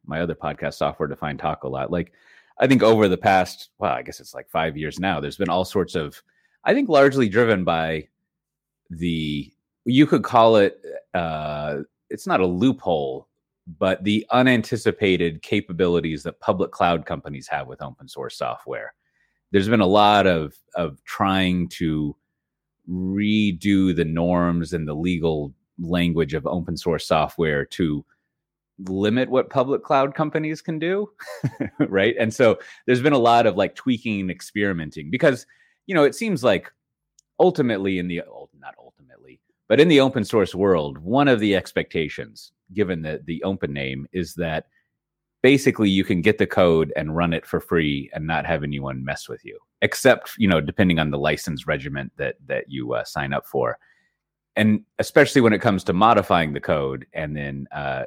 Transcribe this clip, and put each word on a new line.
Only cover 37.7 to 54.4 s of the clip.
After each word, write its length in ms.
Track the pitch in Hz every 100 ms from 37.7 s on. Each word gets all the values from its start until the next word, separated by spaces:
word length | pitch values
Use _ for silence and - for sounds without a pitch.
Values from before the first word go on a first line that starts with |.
| 104 98 92
in 100 | 87
the, 140 | 85
oh, 260 | - 52 - _
not 160 | 139 -
ultimately, 640 | 127 _ 135 127 131 127 _ _ -
but 120 | 113
in 80 | 165
the 120 | 143
open 240 | 135 127
source 300 | 101 113 90
world, 440 | 90 98 87 73 67
one 300 | 82 123 143
of 120 | 120
the 160 | 104 95
expectations, 960 | - - 80 90 76 - 58 53 - _ _
given 280 | 92 95 85
the, 200 | 78 76
the 180 | 76 80
open 280 | 95 95 82
name, 340 | 71 67 65 69
is 220 | 92 85
that 320 | - 80 80 - _ _ _ _ _ _ _
basically 460 | 127 139 135 - 104
you 160 | 95
can 160 | 92 95
get 180 | 92 104
the 80 | 98
code 460 | - 90 80 76 -
and 200 | 76 80
run 160 | 85
it 140 | 80 -
for 140 | -
free 500 | - 87 78 71 67
and 120 | 78 78
not 200 | 80 69
have 160 | 80
anyone 420 | 73 71 67 65
mess 240 | 65 69 -
with 160 | 60
you, 140 | 57 - _ -
except, 500 | 110 - - 120 - -
you 100 | 104
know, 120 | 85
depending 380 | 73 - 95 80
on 120 | 76
the 80 | 71
license 480 | 73 76 - 71 67
regiment 460 | 76 69 69 67 -
that, 200 | 67 - 67
that 180 | 65 -
you, 240 | 67 60
uh, 100 | 60
sign 280 | - 80 69
up 140 | 69 -
for. 320 | 69 60 - _ _ _ _ _ _